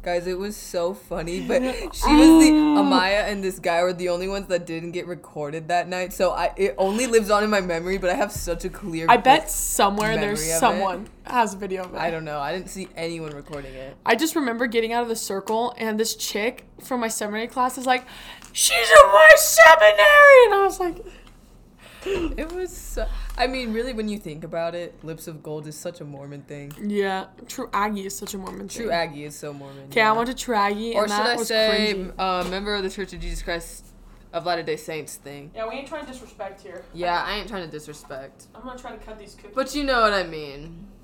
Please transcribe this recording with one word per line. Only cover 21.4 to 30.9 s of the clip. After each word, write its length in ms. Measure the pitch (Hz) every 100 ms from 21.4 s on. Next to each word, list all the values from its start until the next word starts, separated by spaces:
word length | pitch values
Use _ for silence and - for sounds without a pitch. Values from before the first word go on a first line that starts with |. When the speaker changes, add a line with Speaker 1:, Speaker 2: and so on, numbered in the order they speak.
| - - - - - - 381
Speaker 1:
It 440 | 392 330 262 320
was 180 | 349 359 -
so, 280 | - - 220 - - -
I 120 | 254
mean, 240 | 262 240
really, 200 | 220 247
when 160 | 220 214
you 80 | 208
think 280 | 175 151
about 320 | 160 165 170 175
it, 180 | 170 -
Lips 240 | 151 156 165
of 160 | 156
Gold 240 | 151 151 151
is 100 | 151
such 240 | 175 170
a 40 |
Mormon 380 | 147 143 143 143
thing. 280 | 143 143 143 143
Speaker 2:
Yeah, 440 | 208 208 196 190 - - -
True 200 | - 247
Aggie 340 | 202 208 202 190
is 100 | -
such 160 | 202
a 40 | 196
Mormon 300 | 185 185 196
Speaker 1:
True 160 | - 226
Speaker 2:
thing. 80 |
Speaker 1:
Aggie 300 | 170 165 147
is 120 | 147 147
so 160 | 151
Mormon, 340 | 143 139 139 139
Speaker 2:
Okay, 160 | 180
I 20 |
Speaker 1:
yeah. 80 | 220
Speaker 2:
went 160 | 220 240
to 60 |
True 200 | 247 -
Aggie, 400 | 220 202 208 226